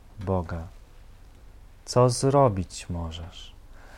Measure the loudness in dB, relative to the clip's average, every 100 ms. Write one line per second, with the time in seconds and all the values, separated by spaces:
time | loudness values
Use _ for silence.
0 | -20 -10 -4 -2 -4 -10 -12 -18 -20 -20
1 | -20 -20 -20 -20 -20 -20 -20 -18 -2 4
2 | 4 4 2 4 4 2 -6 -8 -8 -6
3 | -6 -10 -14 -16 -20 -20 -20 -20 -20